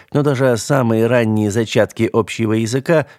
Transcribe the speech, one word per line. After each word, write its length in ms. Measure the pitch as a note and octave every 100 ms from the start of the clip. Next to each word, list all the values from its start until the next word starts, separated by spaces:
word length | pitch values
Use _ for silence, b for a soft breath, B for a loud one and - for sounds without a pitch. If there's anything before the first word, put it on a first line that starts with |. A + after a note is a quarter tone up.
| B
но 100 | C#3+
даже 340 | D3 C3 C3+ A#2
самые 500 | - C#3+ A#2+ A2+ A2+
ранние 460 | B2 A2+ G#2+ G#2+
зачатки 580 | G#2 A2 - G2+ - A2+
общего 420 | A#2 G#2+ - A2
языка, 520 | A2 A2+ C3 C3+ D#3+ -